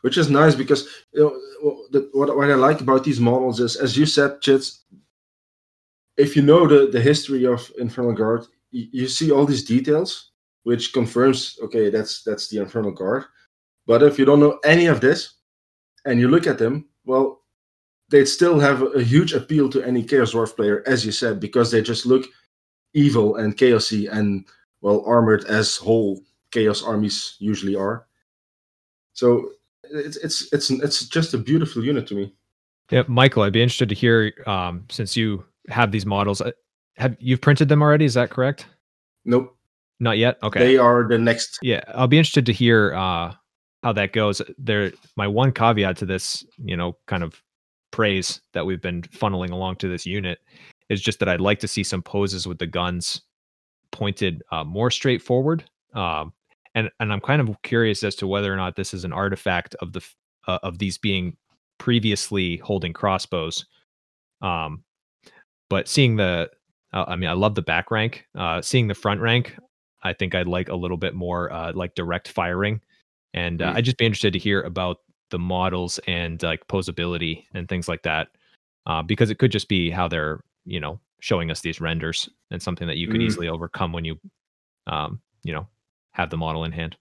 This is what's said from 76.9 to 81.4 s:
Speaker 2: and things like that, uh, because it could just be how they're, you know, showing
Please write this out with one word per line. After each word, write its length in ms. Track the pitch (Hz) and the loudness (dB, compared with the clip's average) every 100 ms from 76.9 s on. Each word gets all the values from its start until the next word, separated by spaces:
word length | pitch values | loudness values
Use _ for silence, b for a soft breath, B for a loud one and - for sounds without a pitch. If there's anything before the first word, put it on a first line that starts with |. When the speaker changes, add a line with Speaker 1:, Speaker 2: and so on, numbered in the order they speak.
| 85 85 85 82 80 _ | -6 -6 -6 -6 -8 _
Speaker 2:
and 140 | 90 87 | -14 -8
things 200 | 92 85 | -8 -6
like 160 | 82 | -8
that, 240 | 82 78 78 _ _ _ _ _ - | -4 -6 -6 _ _ _ _ _ -8
uh, 160 | 80 | -8
because 300 | 82 107 110 | -4 -2 -2
it 80 | 110 | 0
could 120 | 131 | -2
just 160 | 101 - | -2 -4
be 220 | 95 85 | -2 -2
how 180 | 87 87 | -4 -4
they're, 360 | 82 78 78 _ _ - | -4 -6 -8 _ _ -12
you 140 | 87 | -10
know, 200 | 73 98 _ _ | -10 -14 _ _
showing 300 | - 95 | -4 -4